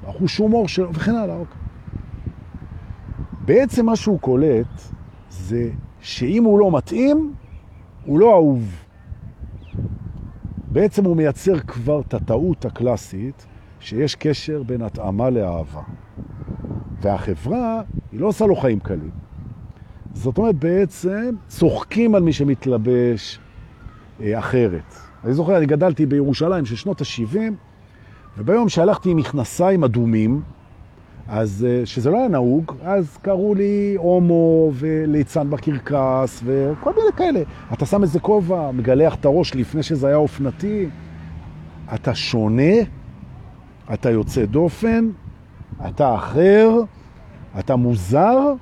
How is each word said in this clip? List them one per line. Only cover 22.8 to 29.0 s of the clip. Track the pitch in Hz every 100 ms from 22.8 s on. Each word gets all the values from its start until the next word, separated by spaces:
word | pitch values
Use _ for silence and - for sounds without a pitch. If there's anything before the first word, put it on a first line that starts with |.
| 113 123 120 113 - - - - - - - - - -
אה, | 107 110
אחרת. | - 127 113 85 - - - -
אני | 113
זוכר, | 139 165 190
אני | 147
גדלתי | 151 180 160 147
בירושלים | 143 139 131 165 185 123
של | 113
שנות | 202 180
השבעים, | 143 - 110 180 220 202 - - - - - - - 101
וביום | 107 220 220
שהלכתי | 170 175 196